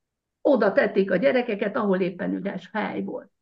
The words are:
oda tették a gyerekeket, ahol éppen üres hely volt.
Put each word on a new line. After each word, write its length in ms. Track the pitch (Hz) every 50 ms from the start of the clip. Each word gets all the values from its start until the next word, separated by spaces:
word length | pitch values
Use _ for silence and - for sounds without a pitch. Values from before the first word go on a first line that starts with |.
| _ _ _ _ _ _ _ _
oda 300 | - 302 277 214 220 196
tették 400 | 196 - 226 196 - 208 190 196
a 40 | 196
gyerekeket, 600 | 175 247 277 254 247 247 - 208 196 226 202 208
ahol 240 | 254 214 202 185 190
éppen 340 | 185 175 180 - 185 180 196
üres 360 | 190 180 196 190 185 - - -
hely 280 | 214 196 175 - 196
volt. 300 | 196 - - - - - _ _